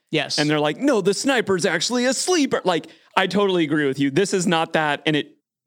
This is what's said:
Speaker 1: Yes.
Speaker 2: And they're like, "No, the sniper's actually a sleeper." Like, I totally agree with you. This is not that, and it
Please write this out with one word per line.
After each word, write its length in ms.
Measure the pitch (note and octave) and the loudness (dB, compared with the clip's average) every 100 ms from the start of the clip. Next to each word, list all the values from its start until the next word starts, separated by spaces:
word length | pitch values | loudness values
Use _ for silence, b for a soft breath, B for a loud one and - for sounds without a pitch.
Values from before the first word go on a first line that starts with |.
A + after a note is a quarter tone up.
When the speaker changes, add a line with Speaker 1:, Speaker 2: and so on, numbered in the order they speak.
| _ | _
Speaker 1:
Yes. 280 | D#3 C3+ D#3+ | -4 -2 -2
Speaker 2:
And 100 | D3+ | 0
they're 120 | D3+ | 2
like, 160 | D3+ D#3+ | 0 0
"No, 240 | C#4 A3 | 0 2
the 120 | F#3 | 0
sniper's 520 | G3 C4+ B3+ G3 F#3 F#3 | 0 0 0 0 0 0
actually 400 | E3 - B3 B3 | -2 -2 0 0
a 80 | |
sleeper." 480 | - - F4+ C4+ - | 0 0 0 0 0
Like, 240 | F#3 E3 - B B F#3+ | 0 -2 -4 B B -2
I 100 | F#3+ | 0
totally 380 | G3 G3+ F3+ D#3 | 2 2 2 0
agree 200 | D#3+ C#3 | 0 0
with 140 | C3+ | 0
you. 100 | C#3 | 0
This 220 | C#3+ G3 | 0 0
is 140 | G3 E3+ | 0 0
not 240 | E3 E3 | 0 0
that, 280 | E3 D3+ C#3+ - | 0 0 -2 -2
and 80 | |
it 220 | D3 - _ _ _ | -4 -4 _ _ _